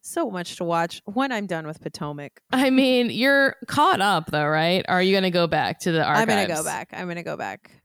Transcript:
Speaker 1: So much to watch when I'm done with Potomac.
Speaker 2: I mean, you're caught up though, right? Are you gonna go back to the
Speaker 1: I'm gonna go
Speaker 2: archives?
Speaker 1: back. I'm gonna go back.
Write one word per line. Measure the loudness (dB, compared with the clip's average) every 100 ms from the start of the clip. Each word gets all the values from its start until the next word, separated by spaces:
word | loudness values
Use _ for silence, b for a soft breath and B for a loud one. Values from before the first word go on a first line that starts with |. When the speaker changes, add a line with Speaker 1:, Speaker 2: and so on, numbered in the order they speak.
| -8
Speaker 1:
So | -4 -4
much | -4 -8 -6
to | -2
watch | 0 -2 -6 -8
when | -4 -2
I'm | -4 -4
done | -6 -8
with | -10
Potomac. | -12 -8 -10 -8 -14 _ _
Speaker 2:
I | 0 4
mean, | 4 4 4 2
you're | 0 2 4 2 0 -6
caught | 2 2 4
up | 2 0 0
though, | -2 0
right? | 2 2 0 2
Are | 2
you | 4 4
gonna | 2
go | 2 2
back | 2 0 -2
to | 0
the | 0 2
Speaker 1:
I'm | 2 2
gonna | 2 0
go | -2
Speaker 2:
archives? | -4
Speaker 1:
back. | -6 -10
I'm | -12 -10
gonna | -10
go | -8 -8
back. | -8 -10 -18 -20